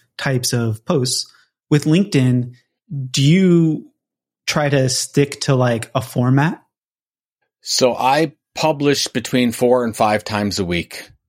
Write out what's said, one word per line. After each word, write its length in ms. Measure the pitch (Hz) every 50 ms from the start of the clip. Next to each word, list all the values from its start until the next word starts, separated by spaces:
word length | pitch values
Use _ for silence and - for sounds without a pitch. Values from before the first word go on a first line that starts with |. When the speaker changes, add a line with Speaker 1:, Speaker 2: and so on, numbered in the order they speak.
| _ _ _ -
Speaker 1:
types 360 | - 143 135 127 127 - -
of 300 | 120 117 113 110 110 _
posts. 460 | - 180 143 127 127 - - - - _ _ _ _ _ _ _ -
With 140 | 151 147 -
LinkedIn, 720 | 160 156 180 196 202 - 143 127 127 123 123 123 123 - _ _ _ _ _ _ - - 139 131 131
do 100 | 123 139
you 680 | 135 143 165 190 190 180 175 170 165 160 156 - - - _ _ _ _ _ _ _ _ _ _ _ -
try 220 | - 165 147 143
to 200 | 143 139 131 127
stick 520 | 127 - - - - 139 143 - - -
to, 120 | - - 139
like, 380 | 127 127 123 120 113 113 - -
a 80 | -
format? 600 | 107 - - - 123 123 131 139 143 170 247 - _ _ _ _ _ _ _ _ _ _ _ _ _ _ _ _ _ _ _ _
Speaker 2:
So 320 | - - - - 131 123 113
I 400 | - 120 127 139 151 165 151 - _ _ _ -
publish 520 | - - 156 156 143 143 143 139 139 - -
between 440 | - 127 107 - - 127 123 120
four 320 | 113 - 127 123 127 127 120
and 120 | 117 107
five 280 | - 113 107 107 107 -
times 340 | - 107 104 104 101 92 101
a 80 | 98
week. 460 | 85 87 85 80 - - - - - _ _ _